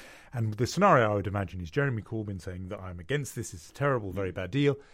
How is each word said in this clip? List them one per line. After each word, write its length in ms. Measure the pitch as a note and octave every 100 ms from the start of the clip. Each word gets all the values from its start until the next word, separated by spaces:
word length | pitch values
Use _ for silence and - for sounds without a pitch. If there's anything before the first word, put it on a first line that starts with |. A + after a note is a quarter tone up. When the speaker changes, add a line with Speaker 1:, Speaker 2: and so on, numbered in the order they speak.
| - - -
Speaker 1:
And 220 | B2 A2
the 120 | G#2+ A#2+
scenario 420 | - G3 D3 A2+
I 40 | G#2
would 100 | G2
imagine 340 | G2 F#2+ F#2
is 120 | E2+
Jeremy 300 | C#3+ C#3+ A#2
Corbyn 380 | - A2+ G#2 G2
saying 280 | G2 F2+ F#2
that, 100 | G2+
"I'm 200 | F#2 F2+
against 340 | E2+ C#3+ C#3
this, 180 | - G#2+
it's 180 | F#2+ -
a 20 |
terrible, 400 | - C#3+ B2+ G2+
very 180 | F#2+ F#2+
Speaker 2:
Mm. 60 | F2
Speaker 1:
bad 160 | F#2
deal," 260 | C3+ C#3+ C#3 -